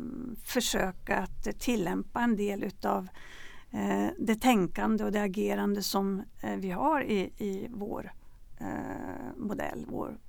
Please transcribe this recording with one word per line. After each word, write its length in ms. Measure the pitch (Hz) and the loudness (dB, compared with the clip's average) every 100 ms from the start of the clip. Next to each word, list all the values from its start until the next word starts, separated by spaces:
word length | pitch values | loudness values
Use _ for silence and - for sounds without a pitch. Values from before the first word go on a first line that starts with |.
| - - - 214 | -8 -6 -8 -8
försöka 720 | - 254 226 202 190 185 - 202 | -2 0 2 2 2 0 0 0
att 420 | 190 - 226 - | 0 -2 -2 -2
tillämpa 600 | - 233 170 185 202 - | 2 2 2 0 -2 2
en 160 | 240 214 | 2 4
del 280 | 208 202 | 2 0
utav, 440 | 208 - 208 202 185 - - - - - - | -2 -2 2 2 0 -10 -14 -12 -12 -12 -8
eh, 360 | 214 202 196 208 - | -2 0 2 2 0
det 220 | 208 220 | 2 4
tänkande 640 | 254 233 175 - 214 220 | 8 8 6 2 2 2
och 80 | 214 | 2
det 100 | 208 | 2
agerande 600 | 208 190 202 202 202 202 | 2 2 0 2 2 2
som, 400 | 196 196 196 190 - - | 2 2 2 0 -4 -6
eh, 160 | 220 202 | -4 -2
vi 140 | 190 | -2
har 300 | 180 277 311 | 2 4 4
i, 320 | 254 208 180 - | 4 2 0 -2
i 300 | 208 190 220 | -4 -2 -4
vår, 420 | 226 202 - 196 - - - - - | -6 -6 -6 -8 -12 -16 -18 -14 -8
eh, 760 | - - - - - - - - | -6 -4 -4 -6 -6 -8 -8 -6
modell, 480 | 208 202 73 - - | -4 -2 -2 -4 -6
vår 300 | - - 220 | -4 -4 -6